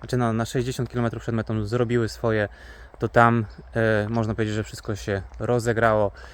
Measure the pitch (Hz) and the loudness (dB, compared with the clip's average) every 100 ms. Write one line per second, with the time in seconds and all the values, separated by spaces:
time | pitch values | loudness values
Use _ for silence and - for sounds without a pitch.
0 | - 123 120 110 113 139 123 127 117 123 | -4 0 0 0 0 -2 -2 -4 -4 -2
1 | 117 117 - 113 107 110 101 120 117 120 | -2 -2 -4 -2 -2 -2 0 0 2 2
2 | 110 - 117 107 101 - - - - - | 0 -2 0 2 0 -4 -20 -20 -20 -6
3 | 113 123 117 117 104 - - 120 110 107 | 2 8 8 6 0 -8 -6 0 2 2
4 | 104 117 110 107 107 107 104 - - 104 | 2 0 0 0 -2 -2 -4 -8 -8 -6
5 | - 98 - - 110 123 117 110 113 107 | -2 -4 -4 -6 0 0 2 0 0 0
6 | 101 - - | 0 -4 -16